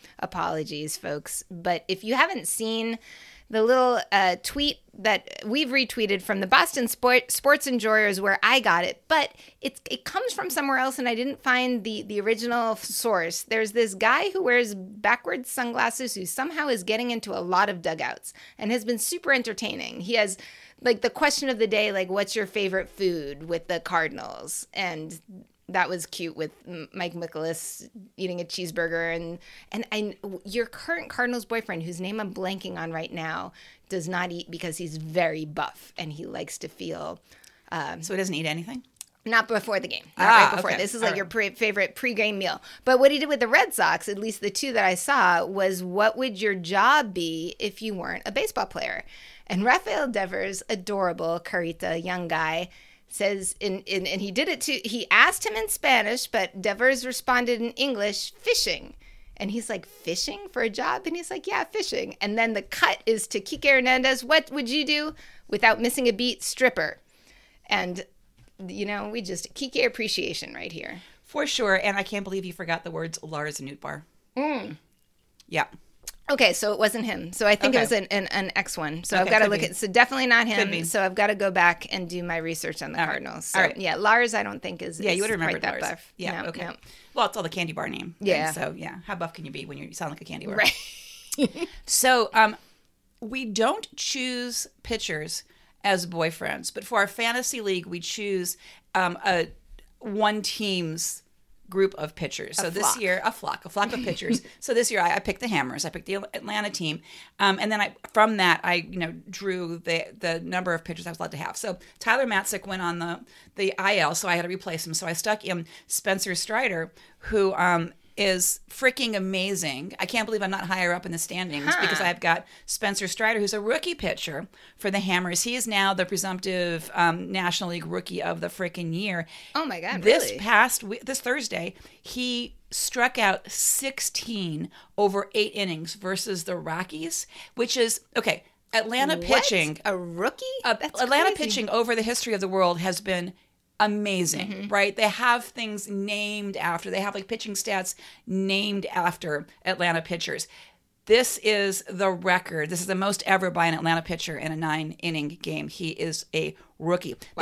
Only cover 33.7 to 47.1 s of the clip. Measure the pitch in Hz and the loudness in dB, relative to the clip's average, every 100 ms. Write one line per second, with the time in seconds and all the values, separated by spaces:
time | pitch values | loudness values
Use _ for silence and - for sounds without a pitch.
33.7 | - _ 190 165 180 180 175 - 165 170 | -20 _ -6 -4 -2 -4 -6 -10 -8 -8
34.7 | 156 170 156 156 165 165 156 156 151 147 | -6 -8 -8 -2 2 2 0 -6 -4 -6
35.7 | - - - 156 147 - - 160 - 190 | -8 -18 -12 -10 -10 -10 -10 -10 -10 -12
36.7 | - 180 165 156 - _ - - _ _ | -10 -10 -8 -8 -12 _ -20 -20 _ _
37.7 | 165 143 170 165 190 185 151 160 160 170 | -6 -6 -8 -4 -2 -2 -2 -2 -4 -6
38.7 | 254 - _ - _ 220 226 220 180 202 | -12 -14 _ -20 _ 2 2 4 -2 0
39.7 | 202 180 - - - 190 226 165 180 - | -2 -2 -8 -12 4 8 10 10 6 0
40.7 | - 196 226 220 170 180 226 202 - 220 | 0 -2 0 0 0 -2 0 -2 0 0
41.7 | 202 185 - 254 214 214 202 185 - - | 2 0 0 -2 0 0 0 -2 -4 -10
42.7 | - - 254 277 285 294 285 226 294 403 | -4 4 8 8 8 2 2 4 6 4
43.7 | - 165 165 - 196 226 - 202 196 277 | 4 2 2 -2 -4 -6 -4 -4 -2 -2
44.7 | 226 190 180 - 277 185 170 175 196 190 | 2 2 2 2 6 6 6 2 0 0
45.7 | 185 180 185 220 220 262 190 214 190 165 | 0 -4 2 2 2 -2 0 -2 -2 0
46.7 | 196 226 302 226 | 4 6 6 2